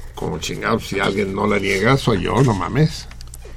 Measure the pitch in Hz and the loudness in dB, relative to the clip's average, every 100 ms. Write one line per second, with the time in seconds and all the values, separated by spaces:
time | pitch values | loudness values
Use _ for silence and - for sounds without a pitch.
0 | - - - 82 - 92 104 113 - 98 | -12 -8 -6 -4 -6 -4 0 0 -2 -2
1 | 101 98 98 98 104 101 98 98 110 139 | 0 0 -2 0 0 0 0 2 4 4
2 | - 104 87 101 135 98 87 113 156 - | 4 2 2 4 4 2 0 2 2 0
3 | - - - - - | -12 -14 -14 -14 -14